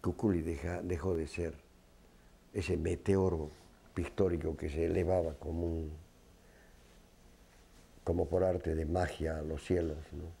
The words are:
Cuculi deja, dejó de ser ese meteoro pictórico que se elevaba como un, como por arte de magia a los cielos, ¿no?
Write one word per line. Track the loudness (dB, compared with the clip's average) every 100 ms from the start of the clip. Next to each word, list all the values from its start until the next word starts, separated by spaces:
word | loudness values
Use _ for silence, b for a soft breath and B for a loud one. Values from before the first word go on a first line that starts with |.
Cuculi | -4 0 2 2
deja, | 0 -4 -4 -4
dejó | -2 -2 0 -2
de | -2
ser | -4 -6 -6 -20 -20 -20 -20 B B B -20 -8
ese | -6 0 0
meteoro | 0 0 4 6 6 2 -4 -10 -20 -20 -10
pictórico | -6 -4 2 2 2 -2 -2
que | -4
se | 0 2
elevaba | 2 4 2 2
como | -4 -6 -2 -2
un, | -2 -4 -10 -18 -20 -20 -20 B B B B B B -20 -20 -20 -20 -20 -20 -20 -20 -20 -8
como | -2 0 2
por | 4
arte | 4 2 0 -2
de | 0
magia | 0 0 -2 -4 -2
a |
los | -4 -6
cielos, | 0 2 2 -4 -10
¿no? | -10 -12 -12